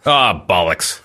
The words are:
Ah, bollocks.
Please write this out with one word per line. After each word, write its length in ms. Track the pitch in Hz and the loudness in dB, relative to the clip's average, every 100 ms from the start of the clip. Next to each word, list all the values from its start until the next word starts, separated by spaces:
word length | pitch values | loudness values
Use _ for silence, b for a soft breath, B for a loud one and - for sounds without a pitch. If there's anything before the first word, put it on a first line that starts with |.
Ah, 400 | - 143 127 85 - | 0 2 2 0 0
bollocks. 540 | 90 82 78 - - | 0 2 -2 -4 -8